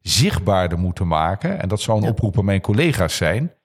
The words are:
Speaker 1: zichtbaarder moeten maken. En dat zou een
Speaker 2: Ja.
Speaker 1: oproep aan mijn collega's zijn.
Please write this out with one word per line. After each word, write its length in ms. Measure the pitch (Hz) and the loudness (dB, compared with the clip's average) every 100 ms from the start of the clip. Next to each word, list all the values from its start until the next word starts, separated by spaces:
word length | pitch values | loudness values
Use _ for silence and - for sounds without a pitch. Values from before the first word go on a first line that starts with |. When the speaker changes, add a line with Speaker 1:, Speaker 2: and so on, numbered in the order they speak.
Speaker 1:
zichtbaarder 760 | - - 165 85 90 95 90 82 | -2 0 2 0 0 2 0 0
moeten 280 | 90 90 87 | -2 -2 -2
maken. 540 | 80 80 95 165 147 | 0 0 -2 -4 -4
En 80 | 92 | -4
dat 120 | 107 | -4
zou 160 | - 110 | 0 0
een 60 | |
Speaker 2:
Ja. 60 | 107 | 2
Speaker 1:
oproep 280 | 107 107 107 | 0 0 2
aan 60 | |
mijn 160 | 98 98 | 2 0
collega's 560 | - 107 165 139 82 - | 2 2 2 2 -2 0
zijn. 360 | 82 95 165 - | 0 0 -4 -8